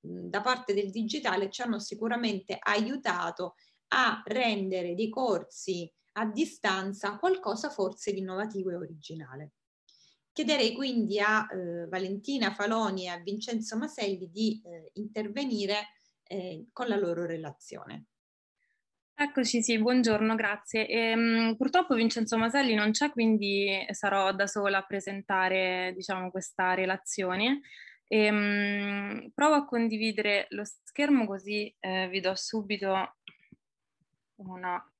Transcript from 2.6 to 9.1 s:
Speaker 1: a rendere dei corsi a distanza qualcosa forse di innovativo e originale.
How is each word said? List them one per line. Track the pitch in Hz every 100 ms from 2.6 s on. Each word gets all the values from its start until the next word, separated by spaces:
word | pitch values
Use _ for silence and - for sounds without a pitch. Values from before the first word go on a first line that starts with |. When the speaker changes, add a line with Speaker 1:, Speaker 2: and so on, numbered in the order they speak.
| - 208 220 269 247 175 170 170 175 - _ _ _
Speaker 1:
a | - 240 220
rendere | - 214 240 208 190 185 175
dei | 175 220
corsi | 233 254 175 170 - - 175 170 _ _
a | 208 220
distanza | 208 320 - 208 190 196 202 202 208
qualcosa | 359 370 220 208 202
forse | - 185 - -
di | 196
innovativo | 190 185 214 202 185
e | 175
originale. | 180 160 -